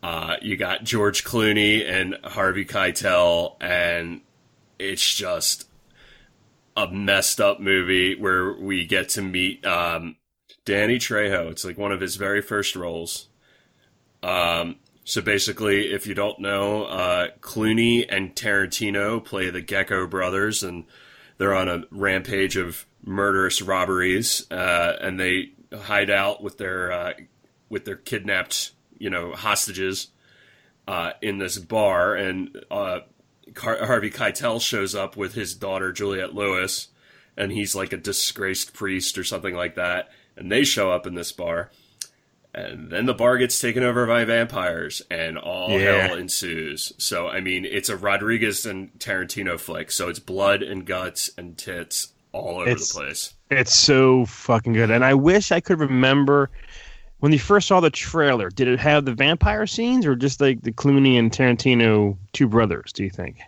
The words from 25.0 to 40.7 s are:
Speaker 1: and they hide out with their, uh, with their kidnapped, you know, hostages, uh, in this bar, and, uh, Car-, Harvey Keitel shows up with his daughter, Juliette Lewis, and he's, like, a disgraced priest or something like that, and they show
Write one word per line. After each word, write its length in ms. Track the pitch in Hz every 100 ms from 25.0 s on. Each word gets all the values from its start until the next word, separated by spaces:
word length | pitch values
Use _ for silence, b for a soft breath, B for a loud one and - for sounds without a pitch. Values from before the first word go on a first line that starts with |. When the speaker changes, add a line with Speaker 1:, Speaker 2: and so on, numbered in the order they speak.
Speaker 1:
and 180 | 95 92
they 340 | 92 92 - _ _
hide 360 | 101 101 104 101
out 320 | 101 101 104
with 160 | 101 -
their, 340 | 98 92 90
uh, 200 | 90 87 - - _ _ _ _
with 160 | 104
their 120 | 104 95
kidnapped, 760 | - 110 95 95 90 - - _ _ _
you 100 | 104
know, 220 | 90 85
hostages, 760 | - 107 101 - 92 95 98 - b b b b b b b -
uh, 260 | 92 85 -
in 160 | 107 98
this 200 | 95 85
bar, 560 | 85 110 104 90 90
and, 500 | 98 98 92 92 - -
uh, 300 | 101 98 90 - _ _ _ -
Car-, 300 | - - 113 110
Harvey 240 | 120 107
Keitel 500 | - 113 - 120 113
shows 340 | - 113 98
up 220 | 92 95 -
with 160 | 95
his 200 | 107 95
daughter, 380 | 87 98 95 95
Juliette 420 | 90 101 98 92
Lewis, 540 | 98 101 92 95 - - b b b b -
and 160 | 101
he's, 220 | 101 104
like, 180 | 98 95
a 40 | 92
disgraced 800 | 82 95 - - 98 95 -
priest 420 | - 104 92 90 -
or 80 |
something 300 | 90 98 95
like 220 | 90 87 87
that, 340 | 90 90 - b b -
and 140 | 87
they 140 | 110
show 260 | 143